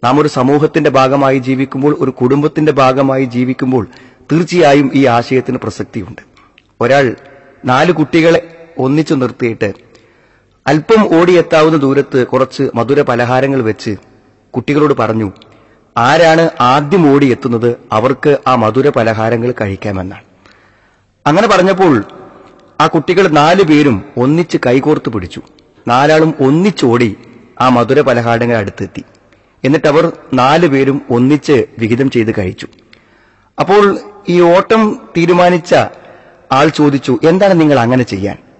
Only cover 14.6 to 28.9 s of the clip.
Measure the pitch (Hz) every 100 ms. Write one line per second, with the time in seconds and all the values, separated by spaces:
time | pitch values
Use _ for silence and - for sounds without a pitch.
14.6 | 117 147 151 139 110 110 104 - - _
15.6 | _ _ _ - 120 156 165 160 165 -
16.6 | 123 135 147 185 156 139 139 113 131 117
17.6 | 120 120 - 110 120 135 151 139 - 127
18.6 | 110 113 139 135 113 110 110 117 120 120
19.6 | 107 98 107 98 92 101 _ _ _ _
20.6 | _ _ _ _ _ _ - 160 220 196
21.6 | 185 185 185 127 98 - - - - -
22.6 | _ _ 156 170 147 185 190 151 151 185
23.6 | 180 147 143 107 - - 123 160 170 170
24.6 | 127 127 135 151 151 110 90 - - _
25.6 | _ _ - 120 143 156 160 151 135 156
26.6 | 196 - 135 117 120 98 - - - -
27.6 | 127 123 113 135 135 120 117 117 117 117
28.6 | 98 - 95